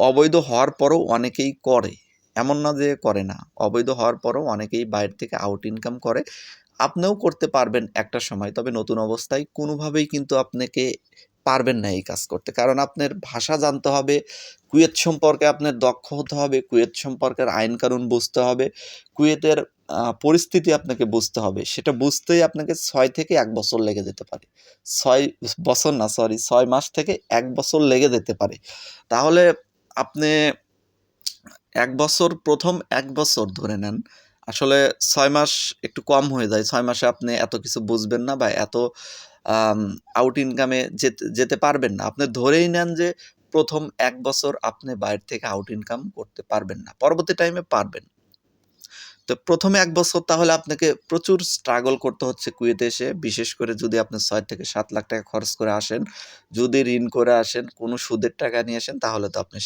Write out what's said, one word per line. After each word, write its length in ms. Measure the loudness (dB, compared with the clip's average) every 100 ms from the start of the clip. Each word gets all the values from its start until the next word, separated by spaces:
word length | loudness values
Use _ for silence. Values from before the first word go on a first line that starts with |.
| 4
অবৈধ 280 | 6 6 4 2
হওয়ার 260 | 2 2 2
পরও 220 | 2 2 2 0
অনেকেই 360 | 0 -2 -4 -2
করে, 300 | 2 2 2 -8 _ _ _ -4
এমন 220 | -2 0
না 100 | 0
যে 160 | 0 -2 0 0
করে 180 | 0
না, 140 | -2 -8 -12 -4
অবৈধ 320 | 0 0 0 0
হওয়ার 200 | 0 0
পরও 180 | -2 -2 -2
অনেকেই 380 | -4 -4 -4 -4
বাইরে 280 | -2 -4 -6
থেকে 180 | -8 -6 -4
আউট 160 | -4 -6
ইনকাম 300 | -8 -10 -6
করে। 220 | -2 -2 -4 -14 -20 -20 _ -2
আপনিও 340 | -2 0 -2 0
করতে 220 | -2 0 -2
পারবেন 360 | 2 2 0 -2 -6
একটা 240 | -6 -6 -6
সময়, 240 | -6 -6
তবে 160 | -6 -6
নতুন 260 | -4 -4 -2 -2
অবস্থায় 360 | -4 -4 -4 -4
কোনোভাবেই 520 | -8 -6 -4 -2 -2 -2
কিন্তু 260 | -4 0 0
আপনাকে 400 | 0 -4 -6 -2 -4 -4 _ _ -20 _ 0
পারবেন 320 | 2 2 0
না 60 | 0
এই 120 | -2
কাজ 180 | -4 -8 -8
করতে, 220 | -8 -8
কারণ 260 | 0 2 2
আপনার 320 | 0 -2 -4 -6 -10
ভাষা 260 | -8 -2 0
জানতে 320 | 0 0 0
হবে, 260 | 0 2 0 -2 -18 -20 -20 0
কুয়েত 260 | 6 6 4 -2
সম্পর্কে 400 | 2 4 4 2
আপনার 280 | 2 -2 2
দক্ষ 260 | 0 0 -6
হতে 220 | -8 -6 -4
হবে, 220 | 0 0 2
কুয়েত 220 | 2 2 -2
সম্পর্কের 440 | -8 -2 -2 0 -2
আইন 240 | 0 0 0
কানুন 260 | 0 0 0
বুঝতে 320 | 0 0 0 2
হবে, 180 | 2 -2 -6 -20 -20 _
কুয়েতের, 460 | 2 2 4 2 2 0 _ -8
আহ, 220 | -4 -2 0
পরিস্থিতি 480 | 4 4 4 0 2
আপনাকে 300 | 0 0 -2 0
বুঝতে 340 | 0 -2 -2
হবে। 220 | -2 -4 -6
সেটা 260 | -4 -2 0
বুঝতেই 400 | 0 0 2 4
আপনাকে 300 | 4 0 -6 -4 -2
ছয় 220 | 2 2 2
থেকে 160 | 0 2
এক 60 | 2
বছর 260 | -2 -2 0 0
লেগে 160 | -2 -6
যেতে 160 | -10 -14
পারে, 160 | -16 _ _ _ _ -8
ছয় 380 | -2 2 4 2 -4 -10 -4 0
বছর 240 | 2 2
না, 140 | 0 -2 0
সরি, 220 | 0 0 2
ছয় 200 | 4 4
মাস 120 | 2 0
থেকে 220 | -4 -2 -4 0
এক 160 | -2 0 -4
বছর 240 | 0 4 4
লেগে 180 | 4 4
যেতে 240 | 0 -2 -4
পারে। 160 | -4 -4 -18 -20 -20 -18 -2
তাহলে 340 | 2 4 6 6 4 _ _ _ -6
আপনি 340 | -6 -2 0 2 2 -2 _ _ _ _ _ _ -12 -12 -20 -20 _ -2
এক 140 | -2 0
বছর, 320 | 0 2 2 0 0
প্রথম 280 | 2 2 -2 -2 -4
এক 60 | -4
বছর 320 | -2 -2 0 -2 -4
ধরে 180 | -6 -4
নেন, 180 | -6 -6 -10 _ _ _ -12
আসলে 300 | -2 2 4 4 2 -2
ছয় 200 | 2 4
মাস 180 | 4 0 -2 -6 -8
একটু 160 | -10 -8 2
কম 140 | 2 2
হয়ে 140 | 0 0
যায়, 120 | 0 0
ছয় 160 | -2 -2
মাসে 180 | 0 0
আপনি 240 | 0 -4 -2 -2
এত 80 | -4
কিছু 160 | -6 -6 -2
বুঝবেন 320 | -2 0 -2 -2
না 60 | -2
বা 120 | 0 0 -2
এত, 100 | 0 -2 -4 -20 -20 -20 _ -2
আম, 300 | 2 2 0 -2 -6 _ 0
আউট 200 | 2 2
ইনকামে 420 | -4 0 0 0 -4 -2
যেতে, 220 | -2 -2 -6 -2
যেতে 180 | 0 2
পারবেন 340 | 2 2 0 -2
না। 60 | -6
আপনি 140 | -4 -4 0
ধরেই 280 | 4 4 4
নেন 200 | 0 -2 -2
যে 120 | -2 -4 -16 _ _
প্রথম 300 | 0 0 -2 -6 -2
এক 160 | -2 -2 -4
বছর 240 | -2 -4 -4
আপনি 280 | -6 -6 -10 -6
বাইরে 200 | -4 -4 -6
থেকে 180 | -8 -6
আউট 200 | -6 -6 -10
ইনকাম 260 | -8 -10 -10 -14
করতে 260 | -18 -14 -4
পারবেন 280 | -4 -4 -12 -14
না, 60 | 0
পরবর্তী 340 | 2 2 0 0
টাইমে 240 | 0 -2 0
পারবেন। 320 | 0 0 -6 _ _ _ _ _ _ _ _ -20 -20 -20 _
তো 100 | -6 -4 0
প্রথমে 320 | 2 4 4
এক 100 | 4
বছর 260 | 2 2 0 0
তাহলে 220 | 2 4
আপনাকে 340 | 2 0 0 0 0 -2
প্রচুর 300 | -4 2 0 0
স্ট্রাগল 420 | -6 -2 0 2 0
করতে 260 | -2 -4 -6
হচ্ছে 240 | -6 -10
কুয়েতে 340 | -2 0 0 -2
এসে, 160 | -2 -6 -6 -6
বিশেষ 240 | -4 -6 -6
করে 160 | -6 -4
যদি 200 | -2 0
আপনি 180 | -2 -4 -4
ছয় 160 | -4 -4
থেকে 140 | -10 -8
সাত 140 | -6 -4
লাখ 100 | -6 -6
টাকা 160 | -8 -6
খরচ 200 | -6 -6 -4
করে 120 | -2 -2
আসেন, 220 | -2 -6 -6 -12 -20 -20 _
যদি 280 | -2 2 2 2 0
ঋণ 100 | 0
করে 240 | 2 4 4
আসেন, 220 | 2 -4 -8 -10
কোনো 200 | -8 -6
সুদের 360 | -4 -2 -2 -2
টাকা 180 | -4 -2
নিয়ে 160 | -4 -6
আসেন, 140 | -8 -6
তাহলে 280 | -4 -4 -4
তো 80 | -6
আপনি 200 | -8 -8